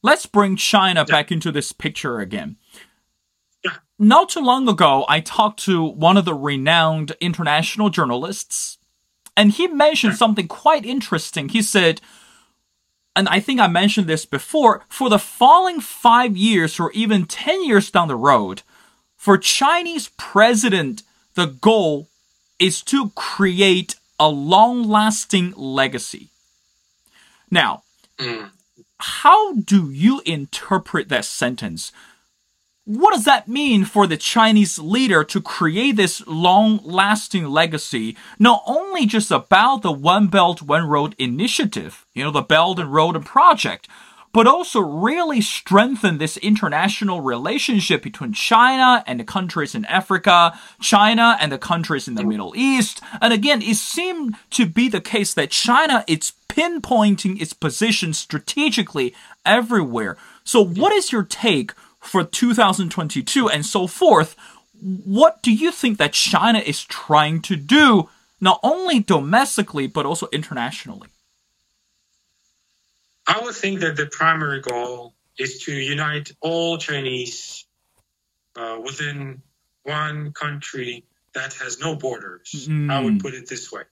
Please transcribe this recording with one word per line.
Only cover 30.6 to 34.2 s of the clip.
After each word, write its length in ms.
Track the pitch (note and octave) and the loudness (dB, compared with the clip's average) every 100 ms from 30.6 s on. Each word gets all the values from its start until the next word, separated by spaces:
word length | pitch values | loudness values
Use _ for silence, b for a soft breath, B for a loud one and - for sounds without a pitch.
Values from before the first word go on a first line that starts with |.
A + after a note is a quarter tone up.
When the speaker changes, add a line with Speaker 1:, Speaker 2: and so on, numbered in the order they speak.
| - C#4+ - E3 - | -4 -4 -2 -6 -2
Speaker 1:
that 160 | C#3+ | -4
sentence? 680 | - - B2 B2 G2 E2 - b b b b _ _ _ _ _ - A3 | -4 -4 -4 -4 -10 -10 -14 b b b b _ _ _ _ _ -8 2
What 140 | G4 | 2
does 100 | F4 | 2
that 240 | G#3+ B3 G3+ | 2 0 0
mean 380 | B3+ D4 G#3+ F#3+ | -4 2 2 2
for 200 | G#3 F#3+ | 2 2
the 120 | |
Chinese 600 | D#3 | 0